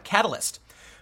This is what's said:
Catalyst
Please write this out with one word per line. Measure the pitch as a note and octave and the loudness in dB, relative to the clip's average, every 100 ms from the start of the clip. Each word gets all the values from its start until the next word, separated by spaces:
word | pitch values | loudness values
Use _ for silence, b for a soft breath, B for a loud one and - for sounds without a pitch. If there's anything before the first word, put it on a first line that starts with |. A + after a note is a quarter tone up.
Catalyst | - G#3 A3 B2+ - - b b b b | 0 2 2 -2 -6 -8 b b b b